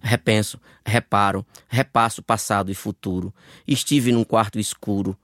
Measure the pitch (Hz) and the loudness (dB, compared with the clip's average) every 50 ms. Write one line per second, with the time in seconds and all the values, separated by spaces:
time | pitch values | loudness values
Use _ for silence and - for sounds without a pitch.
0 | - 120 110 113 _ - 110 107 104 - - - _ - - _ _ - 107 120 | -2 0 -2 0 _ 2 2 2 0 -2 -6 -14 _ -20 -20 _ _ 0 0 0
1 | - _ - 101 101 98 98 95 - _ _ - _ _ - 117 135 - _ 123 | 0 _ 2 2 2 2 0 -2 -6 _ _ -20 _ _ -2 -2 -2 2 _ 2
2 | 113 113 - - - - 117 107 - - 110 101 98 92 98 - - 110 101 _ | 2 2 0 -6 -2 -2 -2 -2 0 0 0 0 0 -2 -6 -8 -6 -8 -8 _
3 | - 98 92 92 90 95 - _ _ - - - _ - 143 127 - - 143 143 | -6 -4 -4 -4 -4 -6 -10 _ _ -20 -20 -16 _ -2 -2 -2 0 0 0 2
4 | 123 123 120 117 113 - - 110 110 104 - 110 107 - - _ - - 104 98 | 2 4 2 2 2 2 2 2 2 0 -2 -6 -6 -6 -6 _ -6 -4 -4 -2
5 | 101 101 95 - | -2 -4 -6 -8